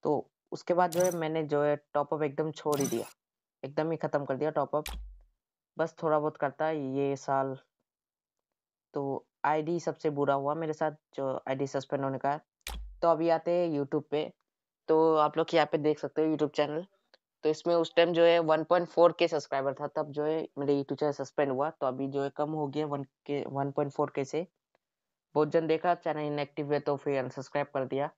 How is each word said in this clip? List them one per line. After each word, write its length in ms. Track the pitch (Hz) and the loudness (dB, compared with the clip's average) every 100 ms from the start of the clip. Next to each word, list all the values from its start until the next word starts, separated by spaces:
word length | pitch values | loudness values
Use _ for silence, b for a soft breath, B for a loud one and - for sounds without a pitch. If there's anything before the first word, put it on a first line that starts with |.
तो 220 | 151 143 - _ _ | 0 -2 -4 _ _
उसके 220 | 175 - | -14 -2
बाद 160 | 175 180 | 0 2
जो 100 | 170 | 2
है 80 | 180 | 0
मैंने 300 | 175 156 160 | 0 -2 -2
जो 180 | 151 147 | -2 0
है 140 | 147 147 _ | 2 0 _
टॉप 180 | 147 143 | -4 -2
अप 80 | 156 | -2
एकदम 280 | 151 143 156 | -4 -2 -6
छोड़ 240 | 151 151 147 | -4 -2 0
ही 100 | 139 | 0
दिया, 200 | 117 - - _ _ _ _ | -4 -6 -14 _ _ _ _
एकदम 280 | 135 147 156 | -10 -4 -4
ही 60 | 160 | -2
ख़त्म 260 | 151 147 | -2 -4
कर 120 | 139 135 | -2 -2
दिया 140 | 147 | -2
टॉप 240 | 151 139 147 | -2 -2 -4
अप, 80 | 151 - - - _ _ _ _ _ - | -6 -12 -14 -20 _ _ _ _ _ -6
बस 180 | 156 - | -6 -4
थोड़ा 160 | 165 151 | 0 0
बहुत 180 | 151 151 | 0 -2
करता 300 | 143 131 160 | -6 -2 -4
है 280 | 160 135 | -2 -4
ये 220 | 135 139 135 | -2 -2 -2
साल। 400 | - 135 135 131 _ _ _ _ _ _ _ _ _ _ _ _ _ | -2 0 0 -6 _ _ _ _ _ _ _ _ _ _ _ _ _
तो 320 | 151 139 135 _ _ | -6 -4 -6 _ _
आईडी 340 | 139 156 156 170 | -2 -2 -2 -4
सबसे 300 | 156 147 160 | -4 -4 -4
बुरा 240 | 143 143 | -2 0
हुआ 200 | 139 139 | 0 0
मेरे 180 | 151 160 | -4 -4
साथ 200 | 151 156 151 _ | -2 -2 -4 _
जो 140 | - 135 131 - | -6 -4 -4 -4
आईडी 180 | 135 139 | -4 -2
सस्पेंड 380 | 139 135 143 | -4 -4 -4
होने 140 | 135 135 | -2 -2
का 120 | 139 | -2
है। 100 | 147 _ _ - - - - | -4 _ _ -12 -12 -12 -2
तो 60 | 170 | 2
अभी 200 | 160 165 | 4 4
आते 200 | 165 165 | 2 2
हैं 160 | 175 175 | 0 2
YouTube 380 | 147 139 156 143 | 0 0 -2 -2
पे। 120 | 147 156 - _ _ _ _ - | -4 -4 -10 _ _ _ _ 2
तो 260 | 160 160 156 | 4 6 6
आप 200 | 151 151 | 4 2
लोग 160 | 160 | 2
यहाँ 120 | 170 147 | 4 4
पे 120 | 160 | 2
देख 200 | 147 151 | 0 0
सकते 240 | 143 - | -2 0
हो 60 | 156 | 0
YouTube 260 | 156 151 147 | 2 -2 0
चैनल, 300 | 147 151 185 _ _ _ _ _ | -2 -2 -10 _ _ _ _ _
तो 40 | 156 | -2
इसमें 260 | 156 - | -2 2
उस 200 | 170 165 - | 2 2 4
टाइम 160 | 170 | 4
जो 120 | 170 | 6
है 140 | 170 170 | 6 6
वन 240 | 160 156 | 4 2
पॉइंट 240 | 156 180 175 | 4 2 2
फ़ोर 280 | - 170 160 | 6 6 6
के 100 | 170 | 0
सब्सक्राइबर 460 | 156 - 139 135 | 0 -2 -2 -2
था, 120 | 131 147 | -4 -6
तब 220 | 156 151 | -4 -6
जो 120 | 143 | -2
है 220 | 151 160 156 - | -2 -2 -4 -6
मेरे 160 | 143 | 0
YouTube 260 | 143 139 139 | 2 2 -2
चैनल 120 | 151 | -2
सस्पेंड 380 | 143 131 - 143 | -2 -6 0 0
हुआ। 180 | 131 147 | 2 -2
तो 160 | - 135 | -2 -4
अभी 220 | 131 139 | -2 -4
जो 140 | 139 | -2
है 80 | 143 | -4
कम 180 | - 151 | -2 -4
हो 140 | 156 147 | -2 -2
गया 180 | 143 151 | -2 -4
वन 160 | 143 | -4
के, 420 | 135 _ - 143 | -8 _ -6 -6
वन 260 | - 139 139 | -4 -4 -4
पॉइंट 200 | 139 143 | -2 -4
फ़ोर 200 | - 143 | -2 -4
के 100 | - | -2
से। 220 | 135 151 180 _ _ _ _ _ _ _ _ | -4 -6 -8 _ _ _ _ _ _ _ _
बहुत 140 | 147 151 | 0 2
जन 160 | 165 160 | 2 2
देखा 280 | 160 180 175 | 0 2 0
चैनल 240 | - 151 | 0 -4
इनएक्टिव 500 | 151 147 143 - 147 | -4 -4 -6 -6 -2
है 80 | 147 | 0
तो 160 | 147 139 | 0 -2
फिर 200 | - 139 | 0 -2
अनसब्सक्राइब 480 | 127 143 131 147 143 | -2 -8 -6 -4 -4
कर 120 | 139 131 | -4 -2
दिया। 240 | 135 147 | -2 -4